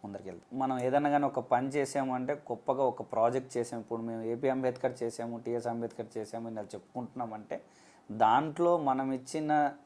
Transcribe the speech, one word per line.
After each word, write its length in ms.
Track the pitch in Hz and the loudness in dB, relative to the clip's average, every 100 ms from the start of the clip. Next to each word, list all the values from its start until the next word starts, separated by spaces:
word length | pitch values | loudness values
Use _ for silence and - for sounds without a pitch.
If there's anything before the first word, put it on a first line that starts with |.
ముందరికెళ్తాం. 540 | 104 98 95 85 - 127 | -12 -12 -12 -14 -8 -2
మనం 220 | 131 127 | 0 2
ఏదైనా 300 | 127 143 147 | 2 4 4
కానీ 140 | 143 | 4
ఒక 140 | 139 - | 2 0
పని 300 | 117 123 135 | 2 2 2
చేసాము 460 | 143 135 143 131 | 0 0 0 -2
అంటే, 180 | 127 127 | -2 -2
గొప్పగా 500 | 143 - 117 - 131 | -4 -4 -6 -2 2
ఒక 180 | 135 123 | 2 0
ప్రాజెక్ట్ 540 | 104 110 117 131 127 120 | -4 4 4 4 -2 -4
చేసాము, 260 | 117 117 | -2 -6
ఇప్పుడు 200 | 107 113 | -6 -6
మేము 200 | 113 113 | -4 -4
ఏపీ 260 | 113 120 131 | -4 0 0
అంబేద్కర్ 440 | 131 127 127 131 120 | 2 0 0 -4 -2
చేసాము, 360 | 117 - 117 117 117 | -6 -4 -8 -6 -4
టీఎస్ 200 | 120 117 | -2 -2
అంబేద్కర్ 400 | 117 117 - 110 113 | -4 -6 -6 -8 -8
చేసాము, 320 | 104 113 117 | -8 -8 -8
ఇలా 120 | 110 | -8
చెప్పుకుంటున్నామంటే, 1000 | 101 101 - 127 117 131 117 107 104 - - - - - - | -10 -12 -10 -10 -10 -8 -8 -8 -8 -10 -10 -20 -20 -20 -12
దాంట్లో 640 | 107 110 123 156 151 175 170 | 4 6 6 4 2 4 4
మనం 360 | 139 131 135 | 4 0 0
ఇచ్చిన 600 | 131 127 160 151 151 147 139 | -4 -4 -4 2 4 2 -2